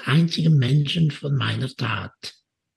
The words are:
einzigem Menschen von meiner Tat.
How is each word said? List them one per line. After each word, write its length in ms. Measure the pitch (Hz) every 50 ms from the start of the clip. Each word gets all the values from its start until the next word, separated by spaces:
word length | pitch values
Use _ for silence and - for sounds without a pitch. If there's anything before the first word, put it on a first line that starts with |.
| -
einzigem 520 | - 127 160 170 165 165 - 156 160 160 143
Menschen 540 | 127 120 135 147 147 139 - 175 165 151
von 240 | - - - 147 143
meiner 340 | 131 110 110 110 113 127 131
Tat. 680 | - - - 110 110 98 95 - - _ - - - _ _ _ _ _ _ _ _